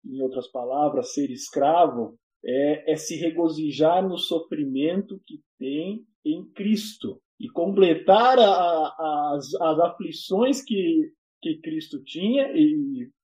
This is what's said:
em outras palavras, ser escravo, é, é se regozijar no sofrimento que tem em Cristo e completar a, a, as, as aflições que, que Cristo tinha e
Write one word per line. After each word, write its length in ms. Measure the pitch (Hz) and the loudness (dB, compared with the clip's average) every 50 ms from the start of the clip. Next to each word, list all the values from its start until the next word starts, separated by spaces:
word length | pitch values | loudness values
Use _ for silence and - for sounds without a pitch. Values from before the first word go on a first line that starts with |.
| _ | _
em 160 | 135 131 135 | -12 -6 -4
outras 300 | 131 127 131 131 120 - | -4 -4 -4 -6 -10 -8
palavras, 600 | _ 127 120 123 131 147 151 143 139 127 120 - - | _ -10 -6 -4 0 0 0 2 0 -2 -4 -4 -4
ser 180 | 147 143 131 | -4 -4 -4
escravo, 840 | 123 - - - - 143 135 147 165 175 170 151 123 120 113 110 - _ _ _ _ _ - | -6 -10 -14 -6 -2 0 2 4 6 4 4 2 2 -6 -8 -8 -10 _ _ _ _ _ -8
é, 500 | 123 127 139 143 147 151 - - 160 156 | -4 -2 0 0 0 0 -2 -2 -2 -2
é 20 | |
se 180 | 156 - - 170 | -2 -4 -10 -8
regozijar 880 | 143 170 165 160 170 170 160 156 151 156 147 131 127 156 160 175 185 190 | -4 -4 -4 -2 0 -2 -2 -2 -2 -6 -6 0 2 2 4 4 2 0
no 120 | 190 175 | -2 -4
sofrimento 1040 | 165 - - 170 165 165 _ 165 151 147 135 131 135 147 165 180 196 196 - 196 190 _ | -6 -4 -4 -4 -4 -4 _ -6 -6 -4 -4 -2 -2 -2 0 -2 -2 -4 -6 -14 -18 _
que 140 | _ 160 147 _ _ _ | _ -20 -20 _ _ _
tem 440 | _ 131 135 143 151 170 190 208 226 - _ _ _ _ | _ -8 -6 -6 -6 -6 -8 -10 -12 -14 _ _ _ _
em 200 | 151 160 180 190 - _ | -4 -4 -4 -8 -16 _
Cristo 680 | - 202 214 220 202 - - - _ - 202 - - _ _ _ _ | -6 -2 0 0 -2 -2 -10 -14 _ -12 -12 -12 -12 _ _ _ _
e 100 | - - | -16 -8
completar 880 | _ 170 170 196 196 196 190 175 156 - - - 190 220 240 254 262 | _ -2 -2 0 4 4 6 6 4 2 6 6 6 8 8 6 8
a, 60 | 247 220 | 8 8
a, 920 | 196 190 180 175 175 170 160 156 143 - - 160 156 151 147 147 147 143 | 6 6 4 2 2 2 0 -2 -4 -4 -6 -4 -2 -2 -2 -2 -2 -2
as, 180 | 143 135 143 147 | -4 -4 -6 -4
as 240 | - 170 160 156 156 | 0 0 2 4 4
aflições 840 | 170 175 - - 185 160 156 - - - 190 202 240 262 285 - | 2 2 0 -8 -10 -10 -10 -12 -6 -4 0 0 2 2 0 -2
que, 500 | - - 208 196 180 165 165 156 156 - _ _ _ _ _ _ | -4 -4 -4 -2 0 2 2 0 0 -2 _ _ _ _ _ _
que 180 | - 165 151 - | -8 -8 -8 -6
Cristo 420 | - 165 156 156 - - 147 135 - | -8 -8 -8 -8 -10 -10 -14 -14 -14
tinha 480 | - - 160 185 220 262 277 269 - - | -12 -10 -4 -2 0 0 0 0 0 4
e 560 | 320 302 302 302 302 285 277 269 247 240 277 _ _ | 4 4 4 4 0 -2 -4 -6 -8 -10 -12 _ _